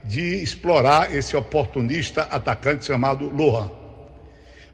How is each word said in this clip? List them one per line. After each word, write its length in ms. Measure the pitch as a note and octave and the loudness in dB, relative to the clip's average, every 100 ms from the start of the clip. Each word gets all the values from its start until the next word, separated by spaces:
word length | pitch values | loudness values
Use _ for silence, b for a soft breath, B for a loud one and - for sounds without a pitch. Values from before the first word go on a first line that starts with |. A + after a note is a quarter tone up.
de 380 | G#2+ A#2 F3 F#3+ | -6 -4 -4 -4
explorar 720 | D#3+ - E3+ D#3+ B2+ D#3 F3 | -6 -4 2 4 6 6 4
esse 220 | D3 - C#3+ | -2 0 -2
oportunista 880 | A#2+ D3+ A#2 C#3 A#2 D#3+ B2 - | 0 -2 0 -2 -2 -2 -2 -4
atacante 640 | D3+ C#3 C3 A2+ C#3 D3 - | -2 -4 -4 -2 -2 -2 -2
chamado 440 | C3 C3 C3+ C#3 | 0 0 0 -4
Lohan. 400 | C#3 D3+ A#2 G2+ - - - - - b b b b b | 2 2 2 -4 -12 -20 -20 -20 -20 b b b b b